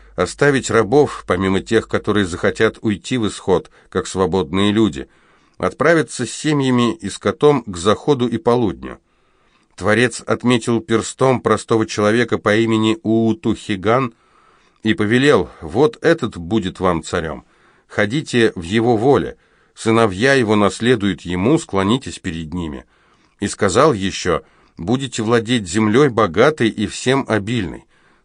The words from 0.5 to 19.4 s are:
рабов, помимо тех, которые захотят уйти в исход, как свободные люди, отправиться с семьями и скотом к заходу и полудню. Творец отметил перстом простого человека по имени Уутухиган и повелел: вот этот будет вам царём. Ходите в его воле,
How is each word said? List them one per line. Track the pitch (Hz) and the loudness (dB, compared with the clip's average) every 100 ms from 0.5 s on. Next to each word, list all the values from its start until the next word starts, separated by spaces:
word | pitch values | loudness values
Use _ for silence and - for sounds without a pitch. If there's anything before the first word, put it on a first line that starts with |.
| 139 - | 2 0
рабов, | 107 101 139 135 - - | 0 2 2 2 -2 -4
помимо | 90 95 95 | 0 2 0
тех, | - 110 - | 0 0 0
которые | 101 - 104 95 | -4 0 0 0
захотят | 85 104 - 110 - | -2 -2 0 0 0
уйти | 113 98 - 127 | -4 -4 -4 -4
в | 104 | -2
исход, | - - 87 - _ _ | -4 0 0 -2 _ _
как | 95 - | -6 -4
свободные | 92 92 95 76 92 101 | -2 0 0 -2 0 0
люди, | 104 107 71 64 _ _ _ _ - | 2 0 -2 -12 _ _ _ _ -6
отправиться | 92 - 156 170 139 - 117 | -6 0 2 2 0 -6 -8
с | |
семьями | - 151 147 131 123 120 - | -4 -2 0 2 2 0 -2
и | 98 | -8
скотом | - 104 - 147 143 | -4 -4 2 2 2
к | - 87 | -2 -4
заходу | 92 101 - 143 120 | 0 0 0 0 0
и | 117 | -2
полудню. | - 120 110 65 64 60 _ _ _ _ _ _ _ - | 0 2 0 -4 -10 -14 _ _ _ _ _ _ _ -4
Творец | 90 107 123 - - | 0 2 2 -2 -4
отметил | 113 120 123 117 117 | -2 0 0 0 -2
перстом | - 113 101 - 131 127 | 0 -2 -2 0 2 2
простого | 113 107 - 117 110 | 0 0 0 0 0
человека | - 104 117 117 101 | 0 2 2 0 0
по | 110 107 | 2 2
имени | 113 110 110 107 | 2 2 2 0
Уутухиган | 110 113 113 110 117 104 - 101 95 123 139 - _ _ _ _ _ _ | 0 2 2 0 -2 -4 -6 -4 0 0 0 -8 _ _ _ _ _ _
и | 110 107 | -2 0
повелел: | 104 120 143 123 82 - | 2 4 4 4 0 -8
вот | 80 92 151 - | -6 0 0 2
этот | 151 165 - 85 | 0 0 -2 -6
будет | 85 113 95 - | -4 -2 -2 -2
вам | 92 85 | 0 0
царём. | - 92 80 65 - _ _ _ _ | -2 -6 -6 -10 -16 _ _ _ _
Ходите | - 104 139 117 123 113 - | -4 -2 -2 -2 2 2 0
в | |
его | 85 110 113 113 | -4 0 2 2
воле, | 123 123 65 - | 4 2 0 -8